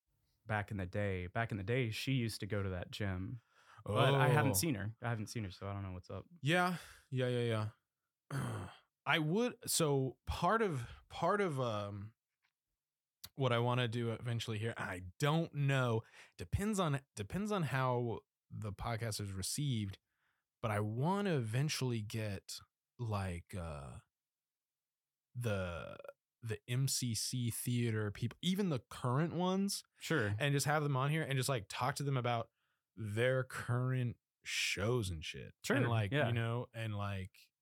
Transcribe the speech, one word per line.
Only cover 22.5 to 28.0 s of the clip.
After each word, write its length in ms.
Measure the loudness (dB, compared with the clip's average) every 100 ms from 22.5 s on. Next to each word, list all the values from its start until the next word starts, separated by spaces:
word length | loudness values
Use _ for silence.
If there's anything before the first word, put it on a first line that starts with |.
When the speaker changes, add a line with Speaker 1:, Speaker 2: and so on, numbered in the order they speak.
| -14 -16 _ _ -6
Speaker 2:
like, 560 | -2 0 0 -4 -6 -8
uh, 400 | -6 -6 -8 -12 -16 _ _ _ _ _ _ _ _ _ _ _ _ -4
the, 580 | 0 0 0 -4 -8 -12 -16 -20 _ _
the 160 | -8 -6 -4
M 200 | -2 0
C 260 | 0 -2
C 360 | -2 -4 -2 -2
theater 600 | -2 -2 0 2 0